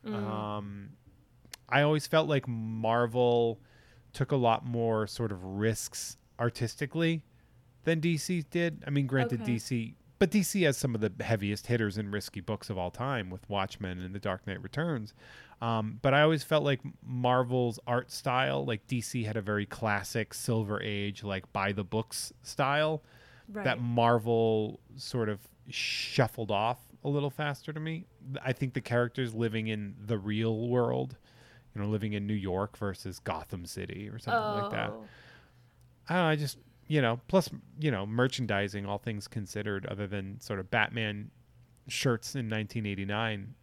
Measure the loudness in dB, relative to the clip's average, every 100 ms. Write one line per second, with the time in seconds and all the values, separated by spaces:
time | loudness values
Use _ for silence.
0 | -6 -4 -4 -4 -4 -6 -8 -12 -14 -18
1 | -20 -20 _ _ -20 -20 0 4 4 2
2 | 2 2 4 2 0 -4 -4 -2 2 4
3 | 4 4 6 6 4 0 -12 -20 -20 -20
4 | -18 -4 0 4 4 4 0 0 2 2
5 | 0 -2 -4 -2 -6 0 2 0 -4 -8
6 | -10 -12 _ -2 -2 0 -6 -4 -4 0
7 | 0 0 -6 _ _ -20 _ _ 0 2
8 | 2 0 0 -2 0 0 0 -2 -2 0
9 | 2 2 2 0 0 0 0 -4 -4 -12
10 | -20 _ 4 4 2 4 4 4 0 2
11 | 0 -2 0 0 0 -4 0 2 2 0
12 | -4 -4 -6 -10 -6 -6 -4 -4 -4 -4
13 | -4 -2 -4 -10 -4 -2 -2 -4 -6 -6
14 | -8 -4 -4 -4 -4 -8 -6 -4 -2 -2
15 | -6 -14 -20 -20 -20 -4 0 0 0 0
16 | 4 6 6 4 2 2 4 0 -4 -14
17 | -8 0 4 4 4 2 0 -2 -2 -2
18 | -2 -6 0 2 2 0 -2 -4 -2 -4
19 | -2 -4 -2 -2 0 0 -2 -2 0 0
20 | 0 -4 -4 -6 0 0 0 -2 -4 -4
21 | -4 -6 -6 -6 -6 -2 0 -2 -2 -2
22 | -4 -8 -10 -12 -12 -2 0 2 2 -2
23 | -8 -20 -20 -20 -12 -4 0 0 0 4
24 | 6 6 4 4 4 4 0 -6 _ -14
25 | -6 -2 -2 -4 -10 _ -10 -6 -4 -4
26 | 0 4 2 2 -2 2 2 -2 -10 -6
27 | -2 0 0 -2 -4 -4 -8 -6 -6 -6
28 | -10 -16 -10 -6 -2 0 0 -2 0 2
29 | 2 0 -4 0 0 0 -2 -2 -4 -10
30 | -2 -2 0 2 2 0 2 2 2 2
31 | -2 -8 _ -20 -20 -20 -12 -4 0 0
32 | 0 -2 0 0 0 0 -2 -2 -4 -4
33 | -8 -8 -6 -6 -6 -10 -8 -8 -8 -8
34 | -10 -8 -2 0 0 -2 -2 -2 -4 -6
35 | -14 -20 -20 -20 -20 -20 -20 _ -20 _
36 | -2 2 4 4 0 -6 -20 -20 0 4
37 | 4 2 4 4 4 -8 -14 -2 0 0
38 | 0 2 2 2 0 2 0 -2 -4 -4
39 | -4 -6 -6 -8 -6 -4 -4 -4 -4 -6
40 | -4 -4 -6 -10 -6 -6 0 2 2 0
41 | -4 -4 -10 _ _ -20 -20 _ -10 0
42 | 2 0 -2 -6 -4 -2 -2 -4 -4 -4
43 | -2 -2 -2 -4 -8 -16